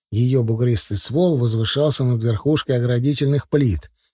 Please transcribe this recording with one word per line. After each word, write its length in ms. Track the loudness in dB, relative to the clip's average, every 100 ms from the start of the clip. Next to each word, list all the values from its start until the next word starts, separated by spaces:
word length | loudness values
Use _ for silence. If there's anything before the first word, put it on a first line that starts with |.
| _
Ее 320 | 0 2 2
бугристый 540 | 0 0 0 0 -2 -4
ствол 420 | -2 0 2 2
возвышался 680 | 0 0 -2 0 0 0
над 180 | 0 0
верхушкой 540 | 0 -2 0 0 0 -2
оградительных 720 | 0 0 0 0 0 0 0
плит. 420 | 0 2 0 -6 _ _